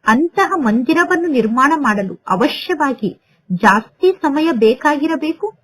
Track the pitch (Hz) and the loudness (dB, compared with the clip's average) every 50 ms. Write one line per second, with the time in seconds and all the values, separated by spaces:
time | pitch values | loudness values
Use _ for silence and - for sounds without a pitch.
0 | _ - 220 254 330 339 _ 392 381 320 392 349 269 220 208 240 247 269 320 339 | _ 2 2 2 2 0 _ -2 -2 0 0 -2 0 0 0 0 0 0 2 2
1 | 349 349 359 339 339 339 285 247 220 214 226 254 262 294 320 311 277 233 208 202 | 2 2 0 -2 0 0 0 0 0 0 2 2 2 2 2 0 0 -2 -2 -2
2 | 196 185 175 - _ - 190 185 - 294 - - - - 359 294 302 277 247 - | -4 -6 -8 -12 _ -4 -2 0 0 -2 -2 -6 -6 -6 -4 -2 -2 -4 -2 -4
3 | 220 185 - _ _ _ _ _ _ _ 185 175 - 208 196 220 220 - _ _ | -6 -8 -8 _ _ _ _ _ _ _ -4 0 2 2 2 2 -2 -6 _ _
4 | - 370 381 - - 302 269 302 311 330 294 220 220 220 254 - - 302 302 277 | 0 0 0 0 -4 -2 0 0 0 0 0 2 2 2 2 2 0 -2 0 0
5 | 294 320 330 - 311 302 320 - - - - _ | -2 -2 -2 -2 -4 -6 -6 -6 -8 -10 -10 _